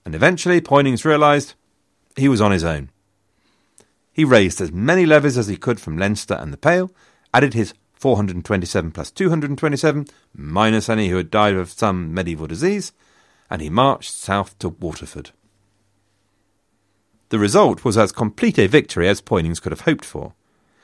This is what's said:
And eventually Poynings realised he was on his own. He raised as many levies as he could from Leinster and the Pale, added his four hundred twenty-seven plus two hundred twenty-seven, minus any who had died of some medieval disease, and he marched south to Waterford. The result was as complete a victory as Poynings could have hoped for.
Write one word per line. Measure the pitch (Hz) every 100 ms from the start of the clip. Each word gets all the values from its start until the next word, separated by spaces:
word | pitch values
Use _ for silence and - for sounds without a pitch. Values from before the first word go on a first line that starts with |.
| -
And |
eventually | 113 147 175 175 175
Poynings | 165 143 139 120 156
realised | 151 151 147 143 - _ _ _ _ _ -
he | 139
was | 120
on | 104
his | 95
own. | 82 76 69 _ _ _ _ _ _ _ _ _ _ _ _
He | -
raised | 151 123 95 -
as | 90
many | 82 117 185 165
levies | 151 143 123
as | 104
he | 95
could | - 113
from | - 80
Leinster | 98 104 - 98
and | 71
the | 69
Pale, | 147 175 185 _ _ _ _
added | 123 139 117
his | 98 - _
four | _ 135 104
hundred | 101 90 -
twenty-seven | 101 90 101 82
plus | 80 78
two | - 190
hundred | 160 147 139
twenty-seven, | 156 139 160 147 143 _ _ -
minus | 71 87 110 110 107
any | 110 98
who | 92
had | 80
died | 107 104 95
of | 87
some | - 107 92 85
medieval | 85 90 78 -
disease, | 87 170 208 185 _ _ _ _ _ -
and | 85
he | 76
marched | 92 135 - -
south | - - 98 95 -
to | 92
Waterford. | 78 85 78 - 73 - _ _ _ _ _ _ _ _ _ _ _ _ _ _ _ _ _ _ _ -
The | 113
result | 104 160 180 87
was | - 104
as | 104
complete | - 113 - 233 -
a | 98
victory | 143 - - 87
as | 101
Poynings | - 101 82 82
could | -
have | 80
hoped | - 160 -
for. | - - _ _ _ _ _